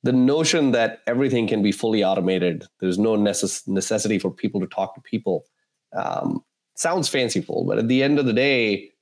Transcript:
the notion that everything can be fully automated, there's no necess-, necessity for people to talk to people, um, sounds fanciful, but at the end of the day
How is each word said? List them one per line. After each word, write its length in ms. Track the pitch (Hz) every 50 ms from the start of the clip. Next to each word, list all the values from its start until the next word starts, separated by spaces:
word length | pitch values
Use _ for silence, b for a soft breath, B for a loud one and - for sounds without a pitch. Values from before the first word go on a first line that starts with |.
| -
the 100 | 123 127
notion 580 | 127 127 131 143 156 160 156 - 170 147 135
that 280 | 123 120 113 110 - - _
everything 400 | - 120 123 139 131 123 120 113
can 160 | 98 117 107 101
be 80 | 104
fully 320 | 98 - - 113 110 107 101
automated, 600 | 92 95 98 90 92 92 90 87 87 85 - - - _ _
there's 200 | - 92 90 95
no 180 | 104 113 110
necess-, 500 | 104 104 104 95 - - 95 - - -
necessity 520 | - 98 95 92 - 110 104 - 107 110 95
for 100 | - 92
people 320 | - - - 104 - 101
to 60 | 92
talk 260 | - - - 98 92 -
to 60 | -
people, 440 | - - - 110 - 101 90 82 - _ _ _ _ _ _ _ _ _ -
um, 500 | 92 - - - - - - - - _ _ _ _ _ _ _
sounds 340 | - - 165 170 185 151 -
fanciful, 560 | - 143 127 113 - 185 - - - 82 85
but 120 | 90 101
at 120 | 110 113 117
the 120 | 127 131
end 180 | 135 139 147 147
of 60 | 143
the 60 | 127
day 600 | 110 120 131 139 139 123 117 110 101 98 - - _ _